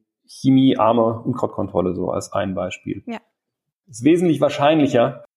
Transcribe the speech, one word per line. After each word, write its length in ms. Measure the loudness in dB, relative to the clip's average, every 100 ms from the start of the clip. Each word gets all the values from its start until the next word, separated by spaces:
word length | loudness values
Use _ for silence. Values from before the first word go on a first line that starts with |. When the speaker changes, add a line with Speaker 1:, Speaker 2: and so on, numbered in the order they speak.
| _ _ _
Speaker 1:
chemiearme 960 | -4 2 4 4 4 2 4 2 -2
Unkrautkontrolle 720 | -6 -4 -6 -4 -4 -2 -2 -2
so 140 | -4
als 220 | -4 -6
ein 220 | -6 -4 -4
Beispiel. 480 | -8 -8 -12 -12 -10
Speaker 2:
Ja. 100 | -14 -14 _ _ _ _ _ _
Speaker 1:
Ist 160 | -4
wesentlich 360 | 2 2 2 0
wahrscheinlicher, 840 | -2 0 2 4 2 2 0 -2 -18